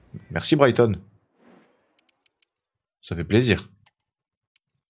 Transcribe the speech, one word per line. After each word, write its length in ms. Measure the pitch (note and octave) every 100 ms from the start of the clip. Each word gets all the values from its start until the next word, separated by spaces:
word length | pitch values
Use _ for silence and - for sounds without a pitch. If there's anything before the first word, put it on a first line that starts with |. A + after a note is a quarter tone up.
| _ - -
Merci 240 | - -
Brighton. 460 | D#3 C#3 A2+ A#2 F2+ - _ _ _ _ _ _ _ _ _ _ _ _ _ _ _ _ _ _ _
Ça 160 | - E2
fait 80 |
plaisir. 460 | D#2 G#2 B2+ F#2+ - _ _ _ _ _ _ _ _ _ _ _ _